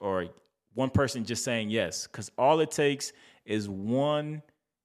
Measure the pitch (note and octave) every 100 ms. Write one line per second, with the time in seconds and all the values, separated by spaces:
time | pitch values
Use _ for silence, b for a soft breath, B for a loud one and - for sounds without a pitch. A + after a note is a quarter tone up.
0 | G2+ F#2 F2 - _ _ _ - C3 C#3
1 | C3+ B2 G#2+ A2+ - A#2 G#2+ A2 F2 -
2 | - - G#2 - B2+ D#3+ D#3 - C#3+ C#3
3 | - - b b - G#2+ G2+ F#2+ G#2 B2+
4 | C#3+ D3+ D3+ D3+ - _ _ _